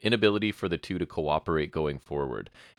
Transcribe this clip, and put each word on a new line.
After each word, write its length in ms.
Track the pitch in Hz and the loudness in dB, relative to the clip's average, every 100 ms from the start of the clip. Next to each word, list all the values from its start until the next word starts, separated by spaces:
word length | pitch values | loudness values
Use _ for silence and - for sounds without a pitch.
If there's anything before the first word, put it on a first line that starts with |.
inability 500 | 107 113 107 104 107 | 0 4 4 4 0
for 160 | - 95 | -2 -2
the 100 | 82 | -4
two 200 | - 90 | -4 -4
to 80 | 87 | -4
cooperate 640 | - 76 78 - 78 73 | -2 0 0 2 -2 0
going 280 | 80 76 69 | -2 -2 -4
forward, 500 | - 73 67 53 50 - - | -6 -4 -4 -6 -10 -18 -16